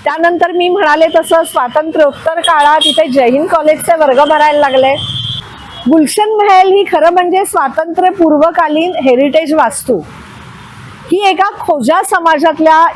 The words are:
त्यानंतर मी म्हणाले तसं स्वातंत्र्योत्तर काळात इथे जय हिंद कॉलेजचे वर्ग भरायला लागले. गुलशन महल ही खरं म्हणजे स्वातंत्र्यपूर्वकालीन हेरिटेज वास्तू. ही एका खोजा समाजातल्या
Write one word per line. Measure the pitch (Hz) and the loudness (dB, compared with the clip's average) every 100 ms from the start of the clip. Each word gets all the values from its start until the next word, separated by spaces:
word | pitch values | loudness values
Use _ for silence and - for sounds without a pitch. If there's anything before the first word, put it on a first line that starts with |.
त्यानंतर | - 311 339 349 349 | -6 -2 -2 0 -2
मी | 349 359 | -2 -2
म्हणाले | 359 311 302 320 | 0 0 2 2
तसं | 330 320 330 | 0 0 0
स्वातंत्र्योत्तर | 330 320 247 302 320 311 294 269 320 330 | 0 -4 -2 -4 -2 0 0 0 -6 -4
काळात | 339 311 285 311 294 | 0 2 2 2 0
इथे | 285 311 | 0 0
जय | 262 240 | 2 2
हिंद | 262 339 | 0 0
कॉलेजचे | 339 302 302 - 330 | 0 0 -2 0 0
वर्ग | 302 247 | 2 2
भरायला | 294 302 302 294 | 2 2 2 2
लागले. | 285 262 262 285 - - - - - - - - - | 0 2 0 0 -6 -10 -10 -12 -14 -20 -20 -10 0
गुलशन | 320 294 - 415 | 2 2 0 -2
महल | 427 415 381 381 | 0 4 4 4
ही | 392 392 | 2 0
खरं | 330 320 | 2 2
म्हणजे | 349 359 370 392 | 2 0 0 0
स्वातंत्र्यपूर्वकालीन | 359 277 277 320 339 370 381 330 302 320 349 320 302 339 330 | -2 -2 -4 -4 0 -2 2 2 2 2 0 0 0 -2 -2
हेरिटेज | 262 247 277 294 320 | 0 2 2 0 0
वास्तू. | 311 240 - - 208 147 - - - - - - - - - - | 0 0 -2 -4 -4 -4 -18 -20 -20 -20 -20 -20 -20 -20 -20 -6
ही | 359 403 | -2 0
एका | 370 392 427 | 0 -2 -2
खोजा | - 302 233 339 | -4 -2 0 0
समाजातल्या | 381 381 330 311 320 311 311 311 330 | 0 0 2 2 0 2 2 4 2